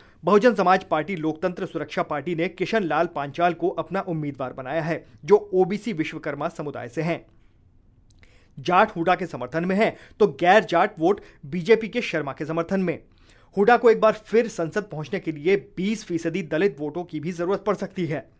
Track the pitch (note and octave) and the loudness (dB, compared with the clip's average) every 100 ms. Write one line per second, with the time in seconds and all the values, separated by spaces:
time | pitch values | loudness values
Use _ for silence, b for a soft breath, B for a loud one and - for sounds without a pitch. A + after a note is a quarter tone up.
0 | B B E3 G#3 A#3+ G3+ F#3 F#3 - D#3 | B B 4 6 6 4 4 4 2 -2
1 | D#3 F#3 D#3 D#3 F#3 F3+ D3+ D#3+ D3 - | -2 -4 -4 -2 -4 -4 -6 -6 -6 -4
2 | E3+ D3 C#3 D#3+ F3+ F3+ E3+ A3 E3+ D3+ | -4 -4 -4 -2 -4 -4 -2 -2 0 0
3 | E3+ D3+ C#3+ C#3 F3 E3+ F3 - D3+ F#3 | 0 -2 -6 0 0 2 -2 -2 -4 -4
4 | F#3+ D#3+ D3 C#3 B2+ B2+ C3 D#3+ D#3 D#3+ | -4 -4 -6 -6 -8 -8 -6 -4 -2 -6
5 | b b D3 G#3 G#3 F#3 F3+ G3+ A#3 D#3+ | b b 4 4 4 2 2 0 -4 -4
6 | D#3 D#3 D#3 C#3+ D#3+ - D3 B2 A#2+ E3 | -6 -6 -8 -6 -6 -6 -10 -8 -8 -4
7 | D#3+ D#3 - _ _ _ _ _ _ _ | -4 -4 -8 _ _ _ _ _ _ _
8 | _ _ b b b - C3+ F3+ G#3+ E3+ | _ _ b b b -8 2 4 4 2
9 | F3+ F3+ F3 C3 B2 D#3+ F3 F#3+ G#3 - | 0 0 -2 -8 -6 -4 0 2 0 -2
10 | B B G3+ C#3 F3 G#3 E3+ E3+ E3+ - | B B 0 4 6 6 6 2 2 2
11 | E3 G3+ B B C#3+ F3+ E3 A3+ A3 A#3+ | 0 0 B B -8 -2 4 4 2 -4
12 | - D#3+ C#3+ B2+ D#3 D#3+ E3 F#3+ F3+ D3 | -4 -4 -4 -6 -4 -4 -2 0 -2 -4
13 | - b b b b - G#3 A#3+ A#3 G#3 | -10 b b b b 2 4 6 6 6
14 | A3 G#3+ - A3 A#3 - E3 G#3 G3+ D3 | 4 2 0 0 2 -2 -4 -4 -6 -10
15 | D3+ G3 - D3+ D#3 G3+ - - F#3+ A3 | -6 -6 -6 -4 0 0 -2 -6 -4 -4
16 | - E3+ E3 F3 D#3 D#3 G3+ C#3+ D3 D#3 | -4 -4 -4 -4 -4 0 0 -2 -8 -8
17 | F3 D3+ D#3 E3+ F3 G3 G3+ G3+ F#3 - | -8 -8 -6 -4 -2 -2 -2 -2 -4 -6
18 | D#3+ D3 - _ | -4 -6 -10 _